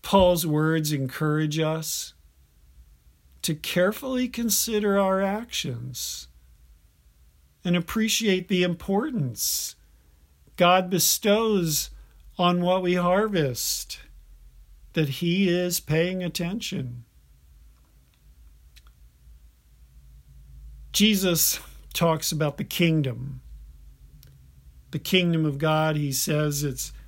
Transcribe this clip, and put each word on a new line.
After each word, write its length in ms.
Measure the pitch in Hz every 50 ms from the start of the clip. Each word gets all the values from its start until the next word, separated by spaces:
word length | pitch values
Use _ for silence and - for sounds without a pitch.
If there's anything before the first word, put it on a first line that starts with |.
Paul's 420 | - - - 196 185 180 180 165 165
words 460 | 160 151 151 156 160 160 165 156 151
encourage 640 | 151 135 135 127 - - 156 151 151 156 156 151 147 160
us 520 | 160 156 160 160 156 - - - - - - _ _ - _ _ - _ _ _ - - _ - - - - _ _ - _ _ _ _ - -
to 120 | - - 156
carefully 720 | 151 - - - 175 180 196 220 - 277 262 262 247 254 247
consider 720 | - 233 240 226 196 - - 233 220 208 208 208 196 196
our 240 | 196 190 190 190
actions 1040 | 196 190 202 214 240 - - - - 151 123 117 120 131 123 - - - - - - - _ - - - - _ - _ - _ _ _ _ _ _ - _ _ - _ _ _ _ _ _ _ _
and 100 | 180 175
appreciate 760 | 175 175 - - 226 220 226 - - 226 208 190 185 180 -
the 140 | 196 180
importance 1120 | 180 180 170 - - - 196 202 254 320 262 208 139 123 110 - - - - - - - - _ _ _ _ _ _ _ _ _ - _ _ _ _ _ -
God 340 | - 180 175 180 190 180 180
bestows 1000 | 190 170 - - - - - 208 202 220 226 220 214 196 175 160 151 - - - - - - - - - - - -
on 240 | - 175 175 175 180
what 220 | 175 175 185 190
we 140 | 185 175 180
harvest, 1040 | 180 175 175 185 196 220 214 202 175 151 131 120 - - - - - - - - - - - - - - - - - - - - - - - - - - -
that 160 | - 165 156 139
he 400 | 135 - 175 170 175 190 202 180
is 320 | 170 180 180 180 175 -
paying 420 | - - 151 160 170 180 185 185
attention. 840 | 180 170 170 - 170 170 196 233 - - 170 151 131 120 123 123 117 _ _ - _ _ - _ - - - - - - _ _ _ _ _ - _ _ _ _ _ - - - - - - - - - - - _ - _ _ - - _ _ _ - - - - - _ _ _ _ - _ - _ - - - - - - - - - - - - - - - - - - - -
Jesus 680 | - - 208 220 214 185 190 185 170 156 - - - - - - - - - - -
talks 360 | - 170 165 160 156 - -
about 280 | 170 147 156 143 - -
the 60 | -
kingdom. 760 | - - - 170 165 160 156 139 131 120 117 127 139 131 123 - - - - - - - - - - - _ - - - - - - - - - - - - - - - - - -
The 80 | - 160
kingdom 480 | - - 196 185 180 170 165 160 156
of 100 | 151 139
God, 400 | 139 156 156 156 156 156 156 156
he 160 | 151 147 139
says, 500 | 131 - - - 151 147 151 151 143 139
it's 300 | 147 143 123 - - - - - -